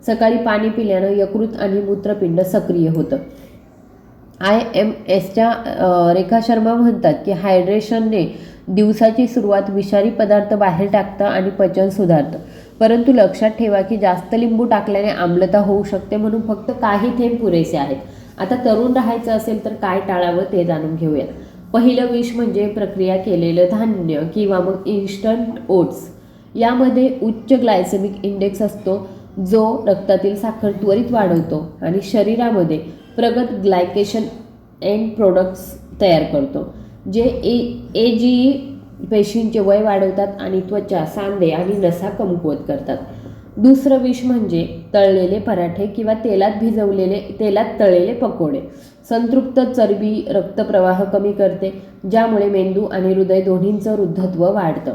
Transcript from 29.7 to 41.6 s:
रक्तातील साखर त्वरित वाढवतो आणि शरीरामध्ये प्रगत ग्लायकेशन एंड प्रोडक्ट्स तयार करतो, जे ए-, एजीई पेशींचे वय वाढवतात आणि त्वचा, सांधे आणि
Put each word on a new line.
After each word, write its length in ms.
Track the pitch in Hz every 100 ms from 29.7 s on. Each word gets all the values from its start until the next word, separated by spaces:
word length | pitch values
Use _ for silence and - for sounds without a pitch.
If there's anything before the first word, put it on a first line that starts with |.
| 254 262
रक्तातील 480 | - - 190 202 202
साखर 360 | 226 214 208
त्वरित 400 | 196 208 196 240
वाढवतो 600 | 240 190 170 - 156 165 -
आणि 160 | 165 185
शरीरामध्ये 760 | 196 233 202 226 240 214 165 156 - - - -
प्रगत 380 | 233 233 233 208
ग्लायकेशन 580 | 196 185 180 202 202 226 214 - - - - -
एंड 300 | - 214 220
प्रोडक्ट्स 680 | 208 202 185 185 - - - - -
तयार 220 | 196 165
करतो, 500 | 151 147 135 147 - - - - 196
जे 100 | 202
ए-, 500 | 240 - - 240 240 - - -
एजीई 560 | 233 220 240 247 254 277 - - - - -
पेशींचे 480 | 214 202 233 220 220
वय 220 | 196 202
वाढवतात 460 | 214 196 190 190 202 196
आणि 220 | 190 190
त्वचा, 440 | 185 208 196 185 156
सांधे 440 | - 196 202 170
आणि 240 | 156